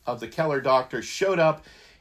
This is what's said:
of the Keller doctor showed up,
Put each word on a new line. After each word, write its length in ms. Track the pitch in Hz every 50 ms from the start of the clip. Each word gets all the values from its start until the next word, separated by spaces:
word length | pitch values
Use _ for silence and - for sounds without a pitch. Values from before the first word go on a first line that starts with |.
| -
of 140 | - 123 113
the 80 | 117 113
Keller 320 | - - 160 156 143 139
doctor 420 | 131 139 131 131 - - - 120
showed 380 | 110 - - - 196 190 190 175
up, 240 | 160 156 151 - - - - - - - _ _